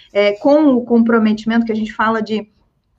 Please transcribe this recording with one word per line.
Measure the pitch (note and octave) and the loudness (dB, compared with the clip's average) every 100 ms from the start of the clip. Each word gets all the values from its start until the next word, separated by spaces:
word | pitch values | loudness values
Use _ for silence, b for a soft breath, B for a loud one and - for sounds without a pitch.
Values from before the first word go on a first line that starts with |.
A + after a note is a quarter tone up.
| B | B
é, | G3+ G#3 | -2 0
com | G3+ C#4+ D4+ D4+ B3 | 0 2 2 4 0
o | A#3+ | 2
comprometimento | A#3 A3+ A3+ A3 G#3+ A3 A#3 A3+ | 0 2 2 0 -2 -2 -2 -2
que | |
a | A3 | -4
gente | G#3+ | -6
fala | - A3 A3+ | -4 -2 -2
de, | A3 G#3+ - _ _ _ _ | -4 -6 -8 _ _ _ _